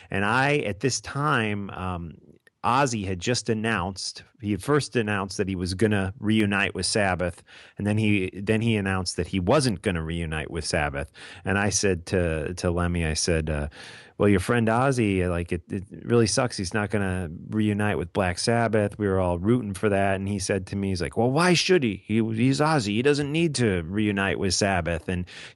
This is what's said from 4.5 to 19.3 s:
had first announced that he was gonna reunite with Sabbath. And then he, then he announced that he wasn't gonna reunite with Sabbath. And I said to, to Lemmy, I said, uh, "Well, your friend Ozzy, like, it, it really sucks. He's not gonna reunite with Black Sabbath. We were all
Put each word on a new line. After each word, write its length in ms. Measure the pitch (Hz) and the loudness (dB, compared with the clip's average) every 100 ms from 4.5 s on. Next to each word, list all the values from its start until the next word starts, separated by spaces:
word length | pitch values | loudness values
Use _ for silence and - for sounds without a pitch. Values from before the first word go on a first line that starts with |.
had 100 | 98 | -2
first 360 | 113 147 - 123 | 0 0 0 -2
announced 400 | 107 101 98 - | 0 0 -2 -4
that 100 | 95 | -4
he 80 | 95 | -2
was 180 | 90 | -4
gonna 400 | 95 107 104 95 - | 0 2 2 0 -2
reunite 560 | 107 110 104 101 101 - | 0 2 2 2 0 -2
with 100 | 95 | -2
Sabbath. 560 | 113 98 87 87 - - - - - | 2 2 2 -2 -4 -14 -20 -18 -6
And 100 | 101 | -2
then 100 | 107 | 2
he, 320 | 107 104 92 | 2 2 0
then 260 | - 101 110 | -4 0 0
he 160 | 117 107 | 2 0
announced 400 | 98 95 90 - | 0 -2 -4 -4
that 120 | 85 | -4
he 120 | 95 | 0
wasn't 440 | 87 147 131 90 | 2 4 2 0
gonna 200 | 107 87 | -2 -2
reunite 480 | 80 85 82 78 - | -2 -4 -4 -4 -6
with 140 | 82 78 | -6 -2
Sabbath. 440 | 85 73 69 71 - - - - | 0 0 -2 -8 -12 -20 -10 -2
And 120 | 98 | 2
I 120 | 101 | 2
said 360 | - 101 87 - | 2 2 0 0
to, 460 | 95 85 78 76 90 | 0 0 -2 -4 -4
to 160 | 90 | -2
Lemmy, 340 | 87 87 87 80 | 0 0 0 0
I 80 | |
said, 360 | 80 - 82 78 | 0 0 0 0
uh, 200 | 76 73 - - - - - | -4 -6 -10 -18 -20 -12 0
"Well, 120 | 104 | 4
your 100 | 98 | 4
friend 280 | 95 120 110 | 4 2 4
Ozzy, 640 | 113 135 127 107 95 90 | 4 2 2 2 2 0
like, 220 | 87 85 | -2 -2
it, 100 | 87 - | -6 -6
it 140 | 101 90 82 | -8 -8 -12
really 220 | - 117 110 | 0 2 4
sucks. 300 | - 123 - | 2 -2 -2
He's 160 | 92 | -4
not 160 | 110 104 | -2 -2
gonna 400 | 104 98 92 87 85 - | -2 -2 -2 -4 -10 -6
reunite 480 | 107 107 104 104 78 | -2 0 2 0 -2
with 160 | 87 | -2
Black 260 | 101 92 87 | 0 0 0
Sabbath. 580 | - 117 113 107 101 - | 0 2 2 2 0 0
We 100 | 101 | 0
were 120 | 95 | 2
all 180 | 90 | 2